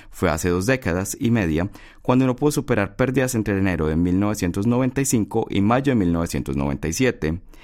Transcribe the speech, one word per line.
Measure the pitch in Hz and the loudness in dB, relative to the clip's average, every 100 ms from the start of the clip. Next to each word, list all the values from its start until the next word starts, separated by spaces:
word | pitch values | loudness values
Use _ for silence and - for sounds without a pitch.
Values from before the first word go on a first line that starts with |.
| - | -16
fue | - 90 | -2 0
hace | 76 92 | 0 0
dos | 90 98 | 0 0
décadas | 131 - 87 101 - | 0 0 -2 -4 -2
y | 117 | 0
media, | 117 87 78 101 - - - | 2 2 0 -2 -8 -20 -8
cuando | - 127 131 | 0 2 2
no | 123 | 2
pudo | 147 | 0
superar | 147 - 113 98 - | 0 0 0 0 0
pérdidas | 127 131 127 117 | 0 0 0 0
entre | 107 98 | 0 0
enero | 98 82 78 | 0 0 0
de | 78 | 2
mil | 90 90 | 2 2
novecientos | 104 107 90 90 110 | 0 -2 -2 0 0
noventa | 120 131 127 | 0 0 -2
y | 135 | 0
cinco | 117 98 113 - | 0 0 -2 -2
y | - | 0
mayo | 101 123 139 | 2 2 2
de | 120 | 2
mil | 87 | 2
novecientos | 85 82 71 64 69 | 0 -2 -4 -4 -2
noventa | 69 69 76 | -2 -2 -4
y | |
siete. | 82 127 - 78 85 - - | 0 0 0 -2 -4 -8 -20